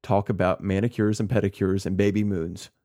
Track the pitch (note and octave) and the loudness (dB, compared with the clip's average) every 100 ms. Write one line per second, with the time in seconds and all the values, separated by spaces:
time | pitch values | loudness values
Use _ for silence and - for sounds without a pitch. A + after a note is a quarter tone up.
0 | - G2+ G2+ F#2+ F#2 - G2 F#2+ A#2+ - | 2 0 0 0 0 0 0 0 0 0
1 | G#2+ G#2 G#2+ G#2+ G2 - G2 F#2+ - F#2+ | 0 0 0 0 0 0 0 0 -2 2
2 | G2+ G2+ G#2 F#2+ E2 E2+ - _ | 2 2 0 -2 -4 -8 -16 _